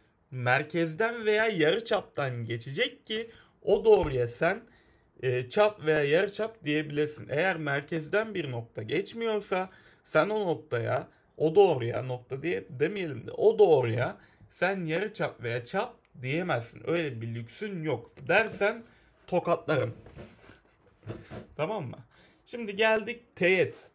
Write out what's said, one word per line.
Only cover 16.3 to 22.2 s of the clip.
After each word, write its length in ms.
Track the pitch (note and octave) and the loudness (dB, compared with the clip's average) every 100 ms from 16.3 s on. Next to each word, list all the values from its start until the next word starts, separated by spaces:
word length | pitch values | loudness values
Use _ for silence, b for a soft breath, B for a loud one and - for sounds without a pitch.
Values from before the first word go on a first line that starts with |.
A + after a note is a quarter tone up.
| D3 F3+ C3 A2+ - - | -4 -2 -2 -4 -12 -2
Öyle 340 | E3+ D#3 A#2 | -2 -2 -6
bir 140 | A#2 | -8
lüksün 480 | A#2 A#2 - G#3+ F#3+ | -8 -10 -10 -8 -6
yok. 460 | D#3 A#2+ - - C3 | -4 -4 -6 -18 2
Dersen 560 | F3+ A3 F3+ G3+ A#3 - b b _ - | 2 2 0 -2 -2 -12 b b _ -2
tokatlarım. 680 | F3+ E3 E3+ - D3+ A#2 A2+ - B B B B B _ _ _ _ - - - - - - | -2 2 -2 0 0 0 -6 -18 B B B B B _ _ _ _ -14 -14 -12 -16 -16 -6
Tamam 300 | D#3 G#3+ C3 | -4 -4 -8
mı? 120 | - - b | -12 -18 b